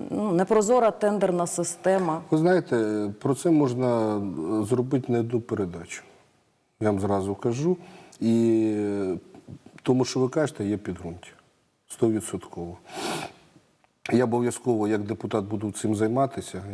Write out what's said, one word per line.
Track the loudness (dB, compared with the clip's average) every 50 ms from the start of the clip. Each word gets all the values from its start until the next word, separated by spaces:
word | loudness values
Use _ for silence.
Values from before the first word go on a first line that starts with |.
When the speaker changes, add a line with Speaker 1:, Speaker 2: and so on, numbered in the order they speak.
| -10 -6
Speaker 1:
ну, | -4 -4 -2 0 2
непрозора | 2 2 4 4 4 4 6 4 6 6 4
тендерна | 2 2 0 0 2 2 2 2 2 0 0
система. | -2 -2 -4 -4 -4 -6 -2 0 2 2 2 2 0 -2 -4 -2 0
Speaker 2:
Ви | 2 4
знаєте, | 4 6 4 4 2 2 0 0 2 0 0 -2 -2 -4 -6 -4
про | -2 -2 -2
це | 0 2 2
можна, | 4 4 4 2 2 0 0 2 2 2 2 0 0
е, | -2 -2 -4 -6 -6 -4 -2 -2 -2 0
зробити | 0 0 0 0 0 0 -2 0 0 0
не | 0
одну | 0 0 -2 -4
передачу. | -2 -2 -4 -4 -4 -6 -6 -12 -14 -14 -16 -18 -18 -20 -20 _ _ _ _ _ _ _ _ _ _ _ _ _
Я | 0 0
вам | 0 2
зразу | 0 0 0 0 0 -2 -6
кажу. | -2 -2 -2 -2 0 0 0 0 -2 -4 -20 -20 -20 -20 -20 -12 -2
І, | 0 2 4 4 4 4 4 4 2 2 0
е, | 0 -2 -2 -2 -2 -2 -2 -4 -6 -8 -14 -20 -20 -20 -20 -20 -20 _ -20 -20 -8 0
тому, | 0 2 2 2
що | 0 0 0
ви | 0 0
кажете, | 0 0 -2 -2 -2 -4 -2
є | -2 -2
підґрунтя. | -2 -4 -8 -10 -8 -10 -12 -12 -12 -16 -20 -20 -20 _ _ _ _ _ _ _ _ _ _
Стовідсотково. | -4 0 0 2 2 0 -4 -6 -10 -10 -10 -10 -12 -12 -12 -12 -12 -16 _ -16 -12 -8 -8 -6 -6 -6 -8 -12 -14 -20 _ _ _ -20 _ _ _ _ _ _ _ _ _ 0 2
Я | 2 2
обов'язково, | 4 2 0 0 0 -2 -4 -2 0 0 0 2 0
як | 0 0 0
депутат, | -4 -6 -6 -6 -4 -2 -2 -2
буду | -2 -6 -6 -6 -6 -6
цим | -4 -2 -2 0
займатися. | 2 0 0 2 0 0 -2 -2 -8 -12 -10 -12 -12 -12 -4